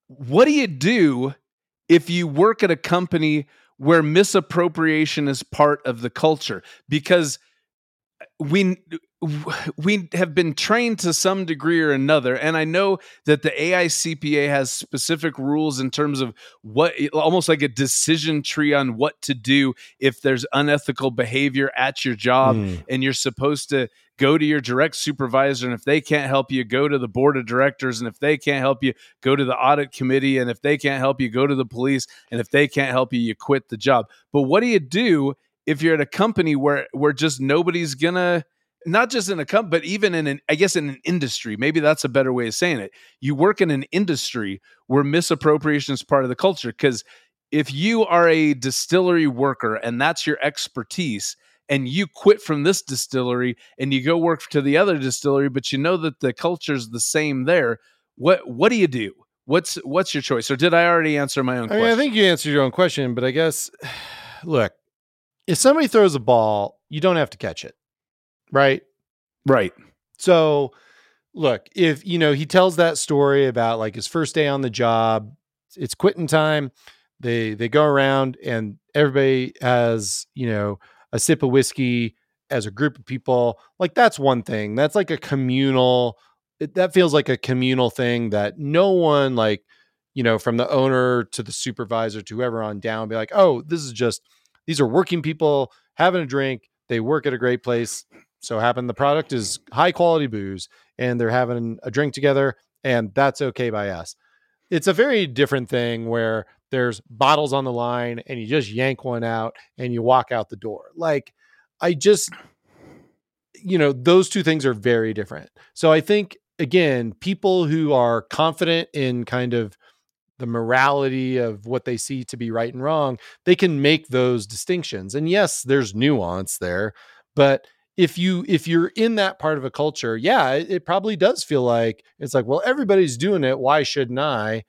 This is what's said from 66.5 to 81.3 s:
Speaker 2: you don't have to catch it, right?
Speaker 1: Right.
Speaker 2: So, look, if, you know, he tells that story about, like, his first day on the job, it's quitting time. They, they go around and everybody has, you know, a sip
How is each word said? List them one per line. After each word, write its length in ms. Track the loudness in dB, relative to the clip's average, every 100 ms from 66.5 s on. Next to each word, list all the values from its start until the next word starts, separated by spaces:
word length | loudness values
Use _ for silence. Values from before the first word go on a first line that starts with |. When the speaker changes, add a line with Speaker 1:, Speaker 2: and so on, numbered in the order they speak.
| 2 -2 -8 -12
Speaker 2:
you 120 | -2
don't 140 | 0 2
have 120 | -2
to 80 | -4
catch 280 | -10 -10 -14
it, 80 | -18 _ _ _ _ _ _ _
right? 320 | 2 4 2 -4 _ _ _ _ _ 2
Speaker 1:
Right. 260 | 2 2 -6 _ _ _ -6
Speaker 2:
So, 540 | 2 4 4 2 -2 _ _ _ _ _ _
look, 340 | -4 -2 -2 -4
if, 320 | 0 0 0 -2
you 120 | 0
know, 140 | 2
he 140 | 2 0
tells 300 | 2 4 4
that 220 | 2 0
story 480 | 0 2 4 4 2
about, 320 | 2 0 0
like, 160 | -4
his 120 | -6 -6
first 280 | -4 -2
day 120 | 0 0
on 140 | 0
the 80 | -4
job, 640 | 0 2 2 2 0 -4 -18 _ _ _ -12
it's 180 | -10
quitting 320 | 0 0 0 0
time. 440 | 2 2 0 -2 -10 -20 _ _ _
They, 340 | -4 -2 -2
they 140 | -4 0
go 160 | 4
around 520 | 4 4 4 2 0 -4
and 340 | -6 -4 -6 -10 _
everybody 600 | 0 2 4 2 2 -2 -4
has, 640 | 0 2 2 0 -4 -8 -10
you 140 | -8 -4
know, 300 | -2 -4 -6 _ _ _
a 60 | -4
sip 240 | 0